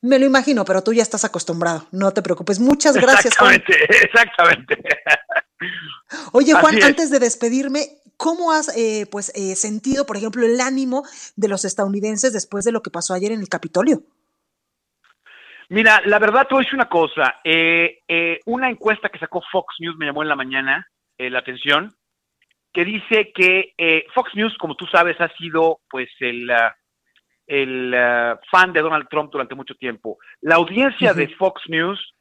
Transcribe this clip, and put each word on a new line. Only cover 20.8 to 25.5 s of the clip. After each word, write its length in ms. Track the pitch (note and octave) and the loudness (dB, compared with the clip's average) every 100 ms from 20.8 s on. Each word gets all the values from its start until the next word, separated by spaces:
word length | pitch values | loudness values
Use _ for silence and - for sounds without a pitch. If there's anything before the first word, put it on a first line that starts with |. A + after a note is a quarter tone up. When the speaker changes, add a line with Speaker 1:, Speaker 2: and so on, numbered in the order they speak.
| G3 _ _ _ | -6 _ _ _
Speaker 2:
eh, 140 | B2+ | -6
la 80 | B2+ | -6
atención, 560 | B2+ B2+ C#3+ C#3+ G3+ _ _ _ _ _ _ _ _ | -8 -10 -2 -2 -2 _ _ _ _ _ _ _ _
que 120 | - | -4
dice 480 | F3 G#3+ - A3 G#3 | -4 -4 -2 -2 -2
que, 400 | - F#3 F#3 - - | 0 2 2 -2 -4
eh, 260 | E3 D#3+ - | 0 0 0
Fox 200 | - - | -4 -4
News, 220 | G3 A3 - | -4 -4 -4
como 160 | E3+ | -12
tú 120 | C#3 F3+ | -10 -2
sabes, 340 | F3+ F3 D#3+ | 0 0 0
ha 80 | E3 - | -6 -6
sido, 440 | E3 | -6